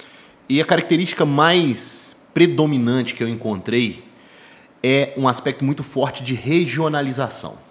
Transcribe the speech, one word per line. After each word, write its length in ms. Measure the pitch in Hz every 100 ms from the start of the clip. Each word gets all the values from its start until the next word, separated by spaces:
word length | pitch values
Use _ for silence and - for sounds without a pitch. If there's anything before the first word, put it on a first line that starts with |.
| - - - _ -
E 100 | 139
a 60 | 147
característica 580 | 147 - 165 180 -
mais 920 | 151 143 160 180 151 110 - - - - _
predominante 800 | - 175 139 156 135 117 131 117
que 80 | -
eu 80 | 117
encontrei 760 | 113 110 95 110 120 113 - - - - - - - - _
é 320 | 127 139 139 139
um 120 | 131
aspecto 360 | 120 143 135
muito 200 | 139 143
forte 400 | 139 135 135 -
de 100 | 123
regionalização. 1300 | 120 131 170 160 139 156 151 135 127 120 - 69 - -